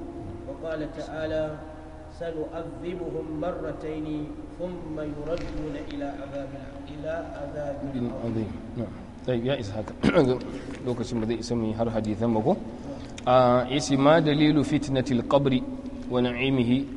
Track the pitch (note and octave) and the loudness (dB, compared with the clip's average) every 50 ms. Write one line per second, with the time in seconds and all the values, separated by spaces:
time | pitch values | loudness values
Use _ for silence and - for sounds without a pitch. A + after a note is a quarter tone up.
0 | - - - - - - - - - F#3 - - D#3+ E3 D#3+ D#3 D3+ C#3+ - D#3 | -8 -10 -10 -10 -10 -10 -10 -10 -10 -10 -10 -6 -6 -4 -4 -4 -4 -6 -6 -8
1 | C#3+ - D3+ D#3 D#3 D#3 D#3 D#3 D#3 D#3 D3+ D3+ - - - - - - - - | -8 -6 -6 -4 -2 -2 0 0 -2 -2 -4 -8 -10 -12 -12 -12 -14 -14 -14 -14
2 | - - - - E3+ E3 D#3+ D#3 D3 - D#3+ E3 D#3+ D3+ D3 - E3 F3 F3+ F3 | -14 -14 -10 -8 -6 -6 -4 -4 -4 -4 -6 -8 -8 -8 -8 -8 -6 -6 -6 -4
3 | E3 D#3 D3 D#3+ D#3 D#3 D#3 D3+ E3+ F3+ F3 D#3 D#3+ D#3 C#3+ - E3 D#3 D#3 D#3 | -4 -4 -4 -4 -4 -4 -4 -4 -2 -2 -2 -4 -4 -6 -6 -6 -6 -6 -4 -4
4 | D#3 D#3 D3+ D3 D3 D3+ - - - - - - F3 F3+ F3+ E3 D#3+ D#3 D#3 D#3 | -4 -4 -4 -4 -4 -6 -8 -10 -10 -10 -8 -6 -6 -6 -6 -6 -8 -6 -6 -6
5 | D3+ D3+ D3 D3 D3 D#3 E3+ F3 - D#3 D3+ D3+ D3+ D3+ C#3+ D3 D3 C#3+ C#3+ C#3+ | -6 -6 -6 -6 -4 -4 -4 -4 -4 -4 -4 -4 -4 -4 -6 -6 -6 -6 -6 -6
6 | C#3+ C#3 C#3 - C3+ C#3 C#3 C#3 C#3 C3 C#3 C3 C3 B2+ - C#3 C#3 C#3+ D3 D3 | -4 -6 -6 -8 -8 -8 -6 -6 -6 -8 -8 -10 -10 -10 -12 -12 -12 -10 -10 -8
7 | D3 D#3 E3 E3+ D#3 D3+ - C#3+ C#3+ C#3 C#3 D3+ D3 C#3+ C#3 C#3 C3+ C#3 C3+ B2 | -6 -4 -4 -4 -6 -6 -8 -8 -8 -6 -6 -4 -4 -4 -4 -4 -4 -4 -2 -2
8 | A#2+ A#2+ A2+ - A#2 A#2 A2 A2+ G#2+ F#2+ F2+ - - - - B2 A2+ - - - | -2 -2 -2 -4 -4 -2 -2 -2 -2 -2 -4 -8 -10 -8 -6 -6 -6 -6 -6 -10
9 | - - - - - C3 B2+ A#2 A2+ C3 C#3 B2+ A#2 G2 G2+ G#2+ G2+ - - - | -12 -12 -14 -8 -2 0 0 2 2 2 0 0 -2 -4 -4 -6 -6 -6 -4 0
10 | - - - F3 C#3 B2+ B2+ B2 - - - - - - - - - B2+ A#2+ A#2 | 2 4 6 6 6 6 4 2 0 -6 -8 -8 -8 -8 -8 -6 -4 -2 -2 -2
11 | A2 - B2 A2+ A2 A2 A#2 A2 - - A#2+ A#2 A2 A2 G#2+ A2+ A#2 A#2 A2+ A2 | -2 -2 -2 0 0 0 0 -2 -2 0 0 0 2 0 0 0 0 0 0 0
12 | G#2+ G#2+ G#2+ G2 A2+ A#2 A2+ A2 G#2+ D3 G3 - - - - - - - - - | 0 0 0 2 2 4 4 4 4 4 2 2 0 -8 -10 -10 -10 -10 -10 -10
13 | - - - - - C3+ B2+ C3 B2+ B2 B2 B2 A#2+ B2 C3 D3 C#3 - C#3+ C3+ | -10 -10 -10 -2 4 6 8 8 10 8 8 6 4 2 0 0 2 2 4 6
14 | C#3 D3 D#3+ E3+ D#3 D3+ D3 D3+ D3+ D3+ D3+ D3 B2 - - C3+ - - F3 C3 | 8 8 8 8 6 6 6 6 6 6 6 6 4 4 2 2 2 2 2 2
15 | B2 - B2+ A#2 - - C#3+ C#3 C#3 C3+ B2+ - - - - - - - - - | 2 4 2 2 2 4 4 4 6 6 4 2 0 -2 -8 -8 -8 -8 -8 -8
16 | - B2 B2 B2 B2 B2 A#2+ A#2+ C3 C3+ C3+ B2+ A#2 A#2+ B2 C#3 C#3 - - | -6 0 2 2 2 2 2 2 2 2 4 4 4 4 4 2 2 -2 -4